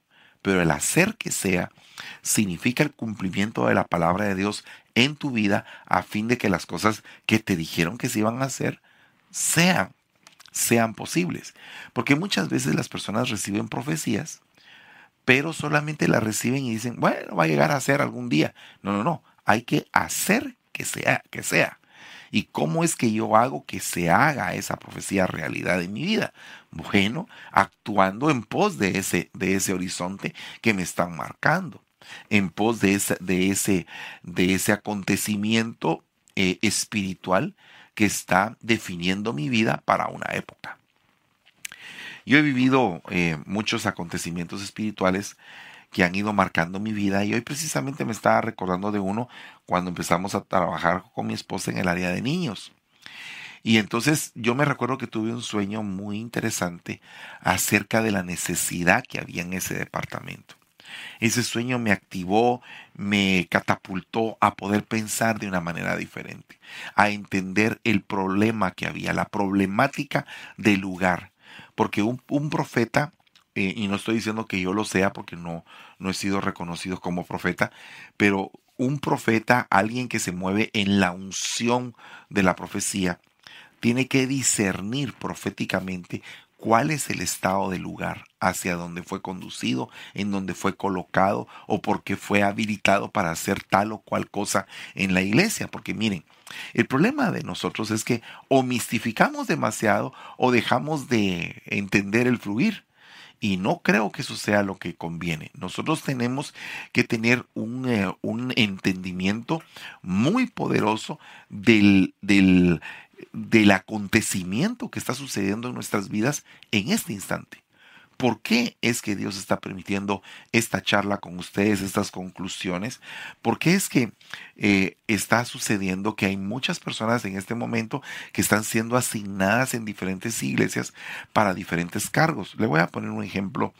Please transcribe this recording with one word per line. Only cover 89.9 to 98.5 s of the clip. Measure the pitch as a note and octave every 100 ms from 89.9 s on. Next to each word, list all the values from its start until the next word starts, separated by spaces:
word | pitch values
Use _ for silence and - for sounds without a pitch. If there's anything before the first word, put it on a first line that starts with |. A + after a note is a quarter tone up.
| - -
en | - G2+
donde | G2 F#2+
fue | F2 G2 -
colocado | G2 F#2 - - F#2+ A#2 B2 - -
o | G#2+
por | - F#2+
qué | - F#2+
fue | - G2+
habilitado | G2+ G#2+ G#2+ G2+ - G2 A2+
para | G#2+ E2+
hacer | E2 - G2
tal | - F#2+ G#2+
o | G#2+
cual | - G#2 G2
cosa | G2+ G#2 G2+ F#2+ - - -
en | F#2+
la | F#2
iglesia. | F#2+ A#2+ G#3+ - G#2
Porque | - -
miren, | F#2+ A2 F2+ - _ - - -
el | - A#2
problema | C3 G#3 D4 A#3
de | B2
nosotros | - F2+ F2+ - G#2+
es | G#2+
que | - A#2 - -
o | -